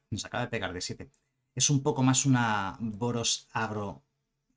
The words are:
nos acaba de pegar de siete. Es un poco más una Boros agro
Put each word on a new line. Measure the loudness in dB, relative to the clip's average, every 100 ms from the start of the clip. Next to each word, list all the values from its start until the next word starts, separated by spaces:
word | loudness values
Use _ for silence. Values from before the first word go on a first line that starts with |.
| _
nos | -10
acaba | -6 -6 -4
de |
pegar | -4 -6
de | -6
siete. | -8 -10 -14 _ _ _ _ 0
Es | 2
un | 4
poco | 2 2
más | 4 4 4
una | 4 4 0 -2 -6
Boros | -8 -4 -2 -2 -2 -4 -4
agro | -4 -4 -4 -6 -10 _ _ _ _ _